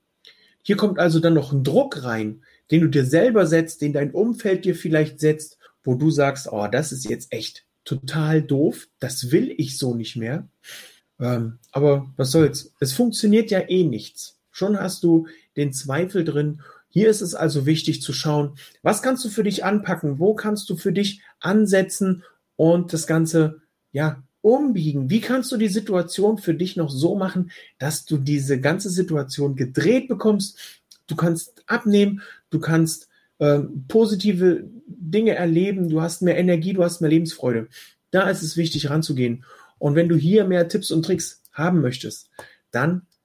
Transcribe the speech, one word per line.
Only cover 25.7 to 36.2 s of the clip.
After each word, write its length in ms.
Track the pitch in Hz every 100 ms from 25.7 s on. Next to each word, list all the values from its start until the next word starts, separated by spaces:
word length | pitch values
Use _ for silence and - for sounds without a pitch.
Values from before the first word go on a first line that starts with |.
| 202 214 185 175 - 202 214
für 160 | -
dich 220 | 151 180 -
noch 140 | 156
so 240 | 131 165
machen, 360 | 202 190 180 180 - - -
dass 260 | 139 156
du 120 | - 151
diese 440 | 135 147 135 135
ganze 300 | 139 180 208
Situation 640 | 175 180 156 131 - 143
gedreht 540 | 135 135 147 160 254 254
bekommst? 760 | 208 220 208 196 - - - _ _ -
Du 80 |
kannst 480 | 160 170 170 - _ -
abnehmen, 560 | 226 208 202 202 202 - - _
du 80 | 160
kannst, 500 | 156 160 160 - - _ _ -
ähm, 460 | 147 143 143 151 -
positive 800 | 220 226 202 202 180 185 165 - - -
Dinge 480 | 180 165 196 220
erleben, 560 | 127 175 165 190 190 175
du 100 | 156
hast 220 | 170 170